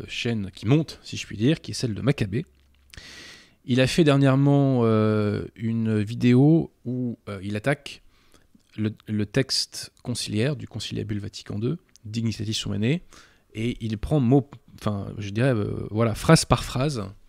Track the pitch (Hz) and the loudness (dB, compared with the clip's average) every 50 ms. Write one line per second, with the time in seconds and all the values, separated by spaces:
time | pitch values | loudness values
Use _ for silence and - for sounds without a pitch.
0 | 95 - - - - 120 117 110 98 95 - - - 104 135 156 160 - - - | -8 -10 -8 -6 -4 -2 -2 -4 -4 -8 -10 -6 0 2 2 2 2 0 -8 -18
1 | - - - 107 - - - 98 107 131 160 - - - 107 - - 120 104 95 | -16 -12 -12 -10 -10 -10 -6 0 0 0 0 0 -2 -8 -8 -6 -4 -4 -4 -2
2 | 98 117 147 - 117 98 87 123 175 - _ _ _ _ _ _ _ _ - - | -2 -2 0 0 -2 -2 -4 -6 -6 -8 _ _ _ _ _ _ _ _ -20 -20
3 | - - - - - - - - - _ _ _ _ - 123 127 131 127 - - | -20 -20 -20 -20 -20 -20 -20 -20 -20 _ _ _ _ -2 2 2 2 4 4 4
4 | 170 147 139 139 139 135 131 135 139 143 143 143 139 135 135 123 117 113 110 107 | 4 6 6 6 6 6 6 6 6 6 6 6 4 4 4 4 4 4 4 4
5 | 107 110 107 107 104 104 104 101 92 - - - 104 113 113 113 113 110 110 107 | 4 2 2 2 2 0 -2 -2 -4 -8 -10 -8 -4 -4 -2 -2 0 0 0 0
6 | 104 104 120 120 120 123 123 123 139 147 165 165 - - _ _ - 123 127 123 | 0 -2 -2 0 4 6 6 8 8 8 6 4 2 0 _ _ -10 -8 -6 -4
7 | 127 120 110 - _ - 101 98 92 101 104 104 107 131 151 - - - - - | -4 -6 -6 -8 _ -10 -10 -8 -6 -6 -4 -2 -2 -2 -2 -2 -4 -14 -18 -18
8 | _ - _ _ _ _ _ _ _ _ _ _ _ _ _ - 107 110 110 - | _ -20 _ _ _ _ _ _ _ _ _ _ _ _ _ -4 -4 -4 -4 -6
9 | _ - 107 104 107 - - 139 131 - - - - - - - - - _ _ | _ -6 -4 -4 -4 -2 0 -2 -2 0 -2 -4 -4 -6 -8 -14 -16 -16 _ _
10 | - - 120 - - - 104 104 113 139 151 117 110 - - 113 - - - 113 | -8 -8 -6 -6 -6 -4 -2 -2 -2 -2 -2 -6 -8 -12 -12 -10 -10 -8 -6 -6
11 | 107 104 110 101 101 101 - - - - 107 104 110 123 156 175 _ _ _ _ | -6 -6 -6 -6 -8 -10 -12 -14 -12 -10 -6 -4 -4 -4 -4 -4 _ _ _ _
12 | - 107 107 117 113 113 104 107 107 104 107 - - 107 101 101 104 117 151 180 | -14 -10 -6 -4 -2 -2 -4 -4 -4 -6 -4 -4 -4 -4 -4 -2 0 0 0 -2
13 | - - - - - _ _ _ _ _ - 107 110 120 120 - 113 110 110 104 | -4 -10 -20 -20 -20 _ _ _ _ _ -10 -6 -4 -4 -4 -4 -6 -6 -6 -6
14 | - - 156 151 131 113 131 143 127 - - - _ _ - - - 113 104 101 | -4 -2 0 2 4 4 4 4 4 0 -6 -20 _ _ -16 -8 -6 -4 -4 -4
15 | 98 104 98 101 107 101 101 110 120 139 127 107 104 104 101 98 - - 101 107 | -6 -8 -8 -8 -8 -6 -4 -2 0 0 0 0 -2 -4 -4 -6 -8 -6 -2 0
16 | 117 117 104 - - - 165 160 - - 127 - - - - 123 131 156 143 117 | 0 0 0 0 2 4 4 6 6 4 0 0 0 -2 -4 -4 -4 -4 -4 -6
17 | 98 95 101 - - | -10 -12 -14 -18 -20